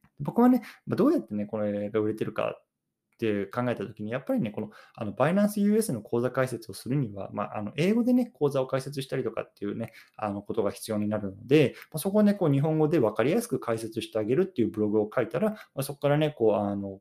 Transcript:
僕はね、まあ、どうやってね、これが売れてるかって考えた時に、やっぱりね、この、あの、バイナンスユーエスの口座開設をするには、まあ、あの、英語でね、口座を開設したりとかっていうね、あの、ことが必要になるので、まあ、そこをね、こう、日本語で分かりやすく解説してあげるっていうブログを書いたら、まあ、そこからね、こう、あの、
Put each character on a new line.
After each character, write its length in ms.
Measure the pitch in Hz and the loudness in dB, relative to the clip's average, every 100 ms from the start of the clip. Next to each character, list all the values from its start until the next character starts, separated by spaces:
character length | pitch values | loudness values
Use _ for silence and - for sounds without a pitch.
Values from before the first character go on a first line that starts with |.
| _ - | _ -10
僕 200 | 147 - | -4 4
は 80 | 247 | 4
ね、 140 | 254 - - - | 4 0 -12 -4
ま 80 | |
あ、 20 | - | 2
ど 100 | 262 | 2
う 60 | |
や 60 | 339 | 2
っ 40 | |
て 120 | - | -2
ね、 120 | 104 104 | -6 -4
こ 120 | 110 | -4
れ 320 | 104 101 104 | -2 -2 -2
が 100 | 107 | 0
売 80 | 107 | 0
れ 60 | |
て 100 | 107 | -2
る 80 | - | -4
か 240 | 107 110 - _ _ _ _ _ | -4 -4 -6 _ _ _ _ _
っ 20 | - | -6
て 240 | 113 101 98 | -2 -2 -4
考 160 | 123 123 | -4 -2
え 60 | 110 | -4
た 100 | 101 | -6
時 160 | - | -10
に、 80 | 107 | -8
や 80 | 127 | -8
っ 60 | |
ぱ 100 | - | -4
り 60 | 262 | -4
ね、 100 | 113 | -4
こ 100 | 104 | -6
の、 100 | 104 - - - | -10 -12 -18 -10
あ 80 | |
の、 80 | 110 | -6
バ 180 | 98 139 | 0 2
イ 40 | |
ナ 100 | 196 | 4
ン 40 | 208 | 2
ス 120 | 208 | 2
ユ 140 | 202 | 2
ー 40 | 214 | 2
エ 40 | |
ス 100 | 214 | 0
の 100 | 117 | -4
口 200 | - 120 | -2 0
座 80 | 123 | 0
開 160 | 127 127 | 0 -2
設 220 | 110 - | -4 -10
を 20 | |
す 140 | 95 - | -12 -4
る 80 | 143 | -2
に 160 | 117 | -4
は、 160 | 101 101 | -6 -10
ま 120 | 104 | -8
あ、 140 | 104 107 | -6 -6
あ 40 | |
の、 100 | 104 - | -8 -2
英 160 | 175 | 0
語 100 | 226 | 2
で 100 | 240 | 2
ね、 200 | 247 247 | 2 0
口 160 | - 143 | 0 0
座 120 | 135 | 0
を 40 | 131 | -2
開 140 | 135 | -4
設 200 | 139 143 | -4 -8
し 60 | 135 | -6
た 100 | 135 | -4
り 60 | |
と 80 | 120 | -4
か 120 | 107 | -6
っ 120 | - | -10
て 100 | - | -8
い 60 | 104 | -8
う 60 | 110 | -6
ね、 160 | 113 - - - | -8 -12 -20 -8
あ 120 | 107 | -6
の、 120 | 101 | -4
こ 120 | 101 | -4
と 100 | 110 | -2
が 80 | 98 | -2
必 180 | - - | -2 -4
要 80 | 107 | -2
に 100 | 104 | 0
な 100 | 107 | -2
る 120 | 101 | -4
の 160 | 98 - | -6 4
で、 280 | 151 131 - - | 6 6 0 -12
ま 40 | 156 | -6
あ、 20 | |
そ 120 | 196 | 0
こ 80 | 208 | 4
を 40 | |
ね、 100 | 208 | 4
こ 140 | 202 165 | 4 4
う、 40 | |
日 80 | 139 | 4
本 180 | 156 156 | 4 2
語 100 | 151 | 4
で 100 | 160 | 4
分 160 | 107 | 4
か 80 | 104 | 2
り 80 | 120 | 2
や 100 | 220 | 2
す 80 | - | 0
く 120 | - | -2
解 180 | - 113 | -2 -4
説 220 | 110 113 | -4 -6
し 80 | - | -4
て 80 | - | -2
あ 60 | |
げ 100 | 107 | 0
る 80 | 131 | 2
っ 40 | 190 | 0
て 140 | - | 0
い 40 | |
う 60 | 107 | 0
ブ 100 | - | 0
ロ 80 | 104 | 0
グ 120 | 107 | 2
を 100 | 104 | 0
書 80 | - | 0
い 60 | 110 | -2
た 100 | - | 0
ら、 120 | 214 | -2
ま 80 | 214 - - | -4 -10 -8
あ、 60 | |
そ 120 | 139 | -8
こ 60 | 139 | -2
か 80 | 143 | 2
ら 100 | 147 | 2
ね、 160 | 151 - | 2 2
こ 140 | 110 | 2
う、 40 | |
あ 200 | 104 101 | 2 0
の、 240 | 101 98 98 | -2 -6 -8